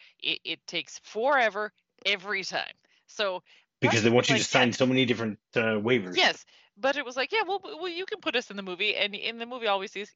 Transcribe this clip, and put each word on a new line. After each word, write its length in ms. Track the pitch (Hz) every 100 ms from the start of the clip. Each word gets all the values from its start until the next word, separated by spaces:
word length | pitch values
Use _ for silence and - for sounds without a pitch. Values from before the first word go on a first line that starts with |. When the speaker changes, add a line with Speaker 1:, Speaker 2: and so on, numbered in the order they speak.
| - _
Speaker 1:
It, 200 | 135 -
it 220 | - 160 -
takes 320 | 170 143 -
forever 680 | - 214 262 277 220 196 214 - _ _ 190
every 380 | 202 190 196
time. 300 | 175 156 - - _ _ _
So 360 | - 202 180 - - _ _
Speaker 2:
Because 220 | 123 113
they 80 | 113
want 180 | 123 -
you 60 |
Speaker 1:
like, 80 | 135
Speaker 2:
to 60 | -
sign 200 | 135 120
Speaker 1:
yeah. 60 |
Speaker 2:
so 120 | - 127
many 180 | 131 120
different, 320 | 113 110 98 _ 123
uh, 240 | 113 107
waivers. 360 | 110 123 92 180
Speaker 1:
Yes, 280 | 247 - - - _ 202
but 200 | 262 285
it 80 |
was 120 | 240 262
like, 160 | 277
"Yeah, 100 | 440 349
well, 120 | 392
w-, 180 | 427 311
well, 120 | 359
you 180 | 339 381
can 140 | 392
put 160 | 311 240
us 140 | -
in 60 | 202
the 60 |
movie," 340 | 190 175 208 -
and 180 | 202
in 240 | 202 - 233
the 80 | 233
movie 200 | 247 220
always 280 | 196 208 190
is, 140 | 208